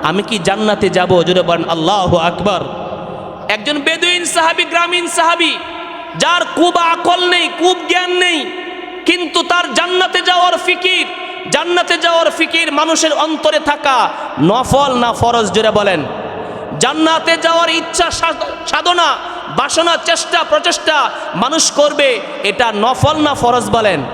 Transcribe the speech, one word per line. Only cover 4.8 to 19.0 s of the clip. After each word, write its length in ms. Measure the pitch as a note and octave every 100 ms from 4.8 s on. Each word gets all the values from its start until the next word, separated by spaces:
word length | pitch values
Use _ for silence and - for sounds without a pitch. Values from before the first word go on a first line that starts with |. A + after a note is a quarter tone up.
| E4+ F4+ F4
সাহাবী, 440 | - E4 E4+ D#4+ A#3+ - - - - - E3
যার 240 | C4+ F4 E4+ -
কুব 220 | E4+ F4
আকল 520 | E4 E4+ E4+ F4+ F4+
নেই, 200 | F4+ D#4+ D#4
কুব 180 | E4+ F4+ D#4+
জ্ঞান 220 | F4 F4+
নেই, 340 | F4+ F4+ E4 B3 - - - - - -
কিন্তু 380 | F4+ E4+ F4
তার 300 | E4+ F4 E4+
জান্নাতে 480 | B3 F4 F4+ F#4 F4+
যাওয়ার 360 | F4+ F4+ F4+ E4+
ফিকির, 500 | F4 F4+ F#4 F#4 D#4 - - - -
জান্নাতে 480 | C#4 E4 F4 E4+ E4+
যাওয়ার 340 | E4+ E4 D#4+
ফিকির 400 | D#4+ D#4+ E4 E4
মানুষের 420 | D4 D#4+ D#4+ D#4+
অন্তরে 460 | C#4+ D4+ D#4 D4+ D4+
থাকা 500 | D4 D4 D4 B3+ F#3+ - - -
নফল 520 | D3+ A3+ B3+ C4 C#4
না 200 | B3 A#3+
ফরজ? 380 | A3 A#3 A#3+ G#3+
জোরে 200 | F#3 A3
বলেন। 320 | G#3+ G3+ F3 B2+ - - - - - - -
জান্নাতে 580 | B3 D4+ D#4+ D#4+ D#4+ E4
যাওয়ার 320 | D#4+ E4 E4+
ইচ্ছা 420 | E4 D#4+ - E4+
সা-, 560 | - E4+ C#4 D4 - -
সাধনা, 500 | D4 D#4+ F4